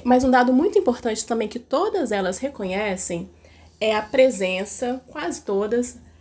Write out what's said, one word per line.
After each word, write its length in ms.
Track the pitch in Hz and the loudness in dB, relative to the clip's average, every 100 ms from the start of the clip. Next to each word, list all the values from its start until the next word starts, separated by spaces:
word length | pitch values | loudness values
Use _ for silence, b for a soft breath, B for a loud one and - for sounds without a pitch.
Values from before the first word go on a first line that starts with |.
| 247 | 2
mas 180 | 254 | 4
um 80 | 262 | 6
dado 220 | 247 247 | 4 6
muito 260 | 254 370 403 | 4 4 4
importante 460 | 269 240 240 214 - | 2 0 -4 -4 -4
também 220 | 226 214 | -2 -2
que 120 | 247 | -6
todas 520 | - 277 427 403 240 | -4 -2 0 -2 -2
elas 260 | 202 185 190 | -2 -2 -4
reconhecem 920 | 277 269 190 190 214 190 - 175 190 b b b b _ | -6 -6 -6 -4 -4 -4 -6 -6 -8 b b b b _
é 120 | 214 | 0
a 80 | 214 | 0
presença, 1000 | 214 262 262 196 185 185 202 - 247 254 - | 0 4 4 4 -2 -2 -6 -4 -4 -6 -10
quase 340 | 302 339 - | -8 -6 -6
todas, 560 | - 196 214 240 240 - b b | -4 -4 0 -2 -2 -8 b b